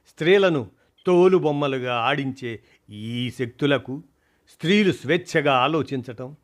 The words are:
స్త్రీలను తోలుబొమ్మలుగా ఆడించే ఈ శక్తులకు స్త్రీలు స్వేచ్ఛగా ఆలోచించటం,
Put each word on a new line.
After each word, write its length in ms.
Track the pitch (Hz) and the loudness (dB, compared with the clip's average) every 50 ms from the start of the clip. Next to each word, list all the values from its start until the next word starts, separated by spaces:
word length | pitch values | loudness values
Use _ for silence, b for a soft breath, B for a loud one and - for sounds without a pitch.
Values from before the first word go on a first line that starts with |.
| b _ | b _
స్త్రీలను 600 | _ - 160 165 196 202 196 185 160 139 110 92 _ _ _ _ _ _ - | _ -4 2 4 4 4 4 2 2 0 -4 -6 _ _ _ _ _ _ -2
తోలుబొమ్మలుగా 920 | 185 180 175 180 185 185 175 147 151 147 143 147 139 131 131 123 127 123 | 2 4 6 6 6 4 4 2 0 -2 0 -2 -2 -2 -4 -4 -4 -4
ఆడించే 640 | 120 113 127 147 147 139 135 131 - 127 117 113 107 b b b b b _ | -2 0 0 -2 -2 -4 -6 -8 -8 -10 -10 -10 -12 b b b b b _
ఈ 420 | 104 104 107 113 120 120 123 120 - - | -16 -12 -10 -8 -6 -6 -6 -6 -6 -6
శక్తులకు 640 | 127 117 - - 151 139 143 127 - - 131 151 - _ _ _ _ _ _ _ _ _ | -8 -8 -6 -4 0 0 0 0 -2 -6 -12 -12 -12 _ _ _ _ _ _ _ _ _
స్త్రీలు 420 | _ _ - 160 202 208 208 180 | _ _ 0 2 2 4 4 2
స్వేచ్ఛగా 600 | 139 - - 123 165 180 180 - - 165 143 143 135 | 0 -2 -2 -2 -2 -2 -2 -2 -2 0 0 2 2
ఆలోచించటం, 840 | 127 123 143 160 160 135 - 139 131 117 131 117 117 127 131 147 _ | 2 2 2 0 0 -2 -2 -6 -10 -8 -10 -14 -14 -14 -16 -16 _